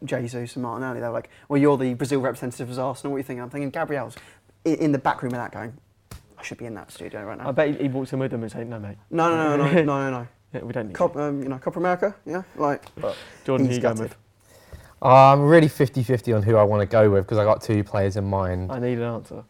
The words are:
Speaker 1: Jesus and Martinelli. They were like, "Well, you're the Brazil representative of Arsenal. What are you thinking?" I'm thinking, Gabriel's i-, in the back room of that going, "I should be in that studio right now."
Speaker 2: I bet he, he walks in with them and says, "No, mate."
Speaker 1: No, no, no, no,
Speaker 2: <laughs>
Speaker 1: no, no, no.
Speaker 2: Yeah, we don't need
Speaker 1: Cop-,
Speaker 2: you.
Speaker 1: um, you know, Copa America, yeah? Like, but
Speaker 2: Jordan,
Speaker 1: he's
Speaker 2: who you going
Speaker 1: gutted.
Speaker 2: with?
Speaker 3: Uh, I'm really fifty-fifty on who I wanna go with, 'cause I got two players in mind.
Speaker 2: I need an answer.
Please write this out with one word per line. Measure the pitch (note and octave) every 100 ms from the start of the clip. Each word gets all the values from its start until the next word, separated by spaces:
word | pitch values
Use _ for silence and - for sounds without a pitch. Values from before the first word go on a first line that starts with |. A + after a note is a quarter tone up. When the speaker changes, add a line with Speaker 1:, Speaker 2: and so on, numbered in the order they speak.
Speaker 1:
Jesus | C#3 B2+ A#2+ B2 A#2+ C3
and |
Martinelli. | B2 A#2 C3 A#2+
They | A#2
were |
like, | A#2 - - -
"Well, | C#3+
you're | D3 C3
the | B2+
Brazil | A#2+ C3 C#3
representative | B2+ B2 B2+ A#2+ B2
of | B2
Arsenal. | C3 B2 C#3+
What | C#3
are |
you |
thinking?" | C3+ B2
I'm | B2
thinking, | C#3+ C#3+
Gabriel's | E3 D3+ C#3+ A#2 - - _ _ _ E3
i-, |
in | D3 D#3+
the | C#3
back | D3+ -
room | B2
of | B2
that | A2+
going, | G#2 A2+ C3 _ _ - - _ -
"I |
should | - -
be | A#2+
in |
that | G2+ -
studio | - E2+ G#2+
right | G#2 -
now." | -
Speaker 2:
I |
bet | C3 C#3+
he, | D3
he | C#3+
walks | C3 C3
in | -
with | C3
them | A#2+
and | A2
says, | A#2 A#2
"No, | A2+
mate." | G#2 G2+ -
Speaker 1:
No, | E3 E3+
no, | E3 D#3 D3
no, | C#3+
no, |
Speaker 2:
<laughs> | E3+
Speaker 1:
no, |
no, | D3 C#3 C3+
no. | B2+ A#2+ _ _
Speaker 2:
Yeah, | C3+
we | A#2
don't | B2 G#2+
need | F2+
Speaker 1:
Cop-, | F3
Speaker 2:
you. | C#3+
Speaker 1:
um, | D3 C#3
you | C3+
know, | C3+
Copa | E3 E3
America, | F3+ F3+ G3+ G3+
yeah? | - F3 F#3 -
Like, | C#3+ C3+ - -
but | G#2 F#2+ - -
Speaker 2:
Jordan, | - C3 C3
Speaker 1:
he's | B2
Speaker 2:
who |
you |
going | A#2+ A2
Speaker 1:
gutted. | A2+
Speaker 2:
with? | - _ _ _ - _ - - -
Speaker 3:
Uh, | B2+ C3 C3+
I'm | C#3 C#3+
really | E3 D3
fifty-fifty | - C#3 C#3 A#2 B2 -
on | A2
who | G#2 A2
I |
wanna | G#2 G#2 G2
go | A2+ G#2+
with, | G2 G2
'cause | G#2+
I |
got | G#2 G#2+
two | - G#2
players | G2+ G#2 G2 G2+
in |
mind. | G2 G2 F#2 F2+ F#2
Speaker 2:
I | C3
need | B2 A#2
an |
answer. | A#2 A2+ - - -